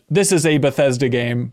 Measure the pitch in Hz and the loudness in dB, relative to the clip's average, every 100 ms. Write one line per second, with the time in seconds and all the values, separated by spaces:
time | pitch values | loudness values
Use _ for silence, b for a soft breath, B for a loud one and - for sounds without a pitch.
0 | - 170 196 175 160 151 135 156 139 123 | -4 -2 2 2 2 2 0 0 0 0
1 | 131 120 120 120 120 | -2 -2 -2 -4 -6